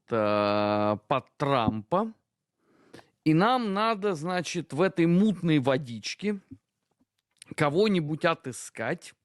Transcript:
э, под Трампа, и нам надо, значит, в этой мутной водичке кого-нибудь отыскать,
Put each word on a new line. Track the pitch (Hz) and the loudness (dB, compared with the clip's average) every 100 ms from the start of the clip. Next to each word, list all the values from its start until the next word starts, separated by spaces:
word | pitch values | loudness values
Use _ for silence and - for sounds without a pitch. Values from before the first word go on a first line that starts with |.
| _ | _
э, | 117 104 104 104 104 104 104 104 104 - | 0 2 2 2 2 2 2 0 -2 -2
под | 135 - - | -4 -4 -6
Трампа, | 139 139 107 110 - 180 226 - _ _ _ _ _ _ _ - _ _ 156 | 0 0 0 -2 -2 -2 -2 -8 _ _ _ _ _ _ _ -20 _ _ 2
и | |
нам | 156 214 254 220 | 4 4 2 0
надо, | 190 220 220 202 160 | -2 -2 -2 -2 -4
значит, | 165 180 - 175 - | -4 -4 -4 -8 -6
в | 135 | 0
этой | 185 - 170 | 0 2 4
мутной | 175 214 175 170 151 | 4 2 0 0 2
водичке | 131 135 131 113 - - 202 202 - - _ _ _ _ _ _ _ _ - - | 2 0 -2 -10 -10 -8 -6 -8 -12 -20 _ _ _ _ _ _ _ _ -16 -2
кого-нибудь | 147 156 220 185 147 156 170 | 0 2 2 2 -2 -2 -2
отыскать, | 160 135 117 - - 113 175 - - | -2 -6 -12 -14 -8 -8 -8 -12 -20